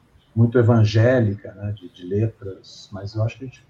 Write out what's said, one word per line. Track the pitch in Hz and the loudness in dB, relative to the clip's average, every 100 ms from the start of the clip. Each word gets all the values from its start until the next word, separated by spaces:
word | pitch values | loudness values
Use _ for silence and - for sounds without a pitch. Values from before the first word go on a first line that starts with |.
| _ _ _ | _ _ _
muito | 113 117 127 | 0 2 4
evangélica, | 113 117 107 113 117 131 110 101 - | 4 4 4 4 2 2 0 -4 -12
né, | 101 101 | -12 -10
de, | 104 90 | -10 -14
de | - 90 | -18 -8
letras, | 101 113 - 98 92 - - - | -4 -4 -6 -16 -16 -20 -20 -20
mas | 95 101 | -16 -12
eu | 110 | -6
acho | 113 - | -6 -6
que | |
a | 131 | -18
gente | - _ | -18 _